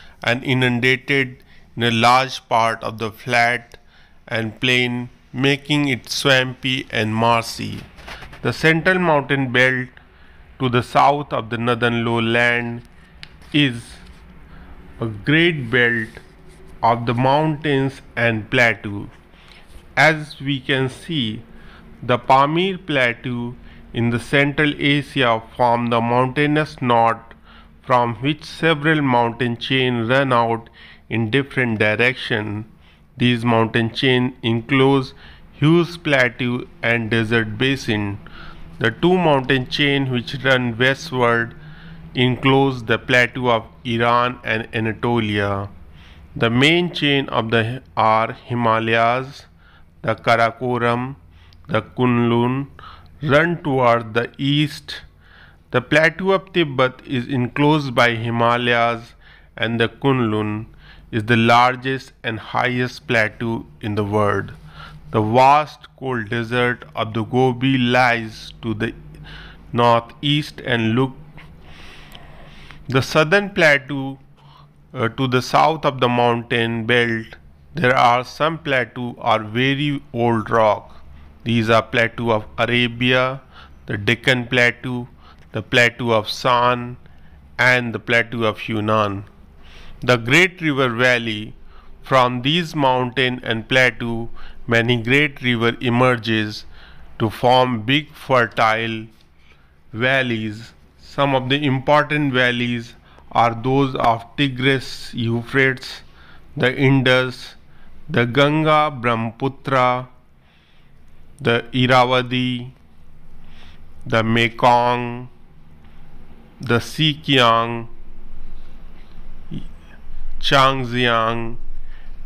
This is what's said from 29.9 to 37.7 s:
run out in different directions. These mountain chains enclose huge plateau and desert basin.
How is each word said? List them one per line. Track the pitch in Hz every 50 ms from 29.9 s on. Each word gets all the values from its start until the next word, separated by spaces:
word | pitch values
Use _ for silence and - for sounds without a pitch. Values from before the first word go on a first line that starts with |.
| 123 117 113 113
run | 127 135 139 135 127
out | 117 117 113 113 113 113 - - - - - - - - _
in | 120 113 117 107
different | 113 139 135 139 - 135 127 117 110 104
directions. | 110 107 107 107 117 127 127 - - - 127 110 107 107 101 107 113 - - - - - - _ _ _ _
These | - 123 123 123 117 113
mountain | 123 113 113 113 110 110 120 113 113 113
chains | - - 131 127 123 123 123 - - -
enclose | 113 113 117 113 - 143 135 131 135 139 139 131 - - - - - - - - - -
huge | - 143 151 165 175 165 - - - -
plateau | 151 143 131 127 123 120 - 123 123 120 127 - - - -
and | - 117 117 117 113 107
desert | 117 113 113 107 117 117 110 107 107 107
basin. | 127 135